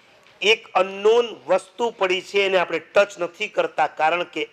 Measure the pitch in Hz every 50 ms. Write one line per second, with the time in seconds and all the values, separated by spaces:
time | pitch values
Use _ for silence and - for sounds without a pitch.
0 | _ _ _ _ _ _ _ _ 190 202 226 220 - - - 190 190 196 196 196
1 | 202 214 226 240 240 226 190 139 123 139 180 190 - - _ - 240 233 - -
2 | 190 185 180 185 170 - - 202 196 190 190 185 170 170 170 160 160 - - 202
3 | 202 202 - 165 175 165 - - 214 190 - 190 170 156 - - 156 143 - -
4 | 151 160 165 175 170 170 - 160 147 -